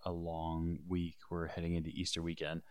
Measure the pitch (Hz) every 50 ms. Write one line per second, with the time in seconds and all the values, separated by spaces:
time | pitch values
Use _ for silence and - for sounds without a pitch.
0 | - 92 87 85 85 85 82 80 80 80 80 82 82 85 85 - 76 90 92 87
1 | 85 82 - - - - 87 85 82 80 - 90 85 85 87 85 80 80 - -
2 | 87 - - 85 82 85 82 - 78 73 82 82 - -